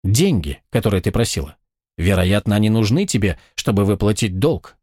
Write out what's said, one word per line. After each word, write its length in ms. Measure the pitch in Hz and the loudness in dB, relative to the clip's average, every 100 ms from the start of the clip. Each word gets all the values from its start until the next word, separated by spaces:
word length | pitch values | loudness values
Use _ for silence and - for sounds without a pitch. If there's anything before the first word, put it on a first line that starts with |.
«Деньги, 600 | 92 113 190 120 76 69 _ | 0 2 2 0 -4 -10 _
которые 320 | 117 110 98 | -2 0 0
ты 100 | 101 | 0
просила. 460 | 101 117 - 71 - _ _ _ - | -2 -2 -4 -8 -14 _ _ _ -4
Вероятно, 580 | 85 92 90 101 - 104 | 0 2 2 0 0 0
они 140 | 107 | 2
нужны 340 | 110 104 139 | 2 2 0
тебе, 340 | 202 120 95 82 _ | 0 0 -2 -4 _
чтобы 300 | - - 101 | -8 -2 0
выплатить 540 | 101 98 104 104 110 92 | 2 2 0 0 -2 0
долг». 400 | 139 139 - _ | -2 -2 -8 _